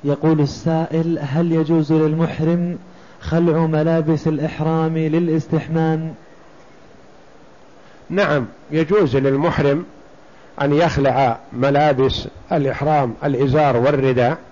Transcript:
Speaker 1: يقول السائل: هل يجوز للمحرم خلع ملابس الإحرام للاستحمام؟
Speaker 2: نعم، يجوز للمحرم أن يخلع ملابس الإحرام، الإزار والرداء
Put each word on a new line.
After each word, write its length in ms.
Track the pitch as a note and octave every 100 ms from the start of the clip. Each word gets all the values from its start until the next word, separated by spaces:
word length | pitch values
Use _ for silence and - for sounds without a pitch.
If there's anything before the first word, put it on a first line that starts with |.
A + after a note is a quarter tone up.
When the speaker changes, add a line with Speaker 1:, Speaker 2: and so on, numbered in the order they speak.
Speaker 1:
يقول 360 | C#3+ D3 D#3 D#3+
السائل: 800 | C#3+ - E3 D#3+ E3 D#3+ E3 E3
هل 300 | C#3+ D3 E3+
يجوز 400 | E3 D#3 E3 D3+
للمحرم 840 | D#3 D#3 D#3 E3 - D#3+ F3 F3 F3 - - - -
خلع 360 | D#3 D#3+ E3+ D#3+
ملابس 720 | E3 D#3 D#3+ E3 D#3 D#3 D#3+
الإحرام 680 | D3+ D3+ - D3+ D#3+ D#3+ D#3+
للاستحمام؟ 1160 | D#3+ D#3 F3 D#3 - D#3+ - E3 D#3+ D#3+ D#3+ - - - - - - - - - - - - - - - - - - - -
Speaker 2:
نعم، 360 | F3+ F#3 D3 A2+ - -
يجوز 440 | D3+ D#3 G#3 D#3+ C3
للمحرم 720 | C3+ C3+ E3 C#3+ C#3+ D3 F3 - - - - - - -
أن 120 | C#3+
يخلع 640 | D3 E3 D3 C#3 B2+ C3+ A2+ -
ملابس 760 | A#2+ C3+ C#3 D3+ C3 C3+ - - - -
الإحرام، 600 | E3+ C3+ A2+ C#3+ D3+ B2+ G#2+
الإزار 540 | C#3+ C3 C#3 C#3+ D3 A#2+
والرداء 600 | B2+ C#3+ C3 B2 A#2+ D#3+ -